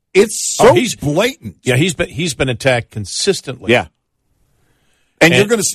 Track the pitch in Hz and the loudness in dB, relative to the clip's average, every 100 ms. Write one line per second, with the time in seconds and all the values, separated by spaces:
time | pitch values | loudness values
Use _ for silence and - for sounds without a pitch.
0 | _ 185 220 - - - 226 349 247 - | _ 2 2 0 -6 2 4 4 0 -4
1 | 143 151 240 262 107 - 120 127 180 - | -4 0 -2 -4 -16 -10 -2 0 0 -2
2 | - 104 175 - 135 117 135 120 - 113 | -6 -6 -6 -4 -4 -2 0 0 -2 -12
3 | 98 - - 185 - 117 101 120 85 _ | -10 -6 -2 -4 -6 -8 0 0 0 _
4 | _ _ _ _ _ _ _ _ _ _ | _ _ _ _ _ _ _ _ _ _
5 | _ - 165 170 208 226 175 | _ 0 2 4 2 0 -2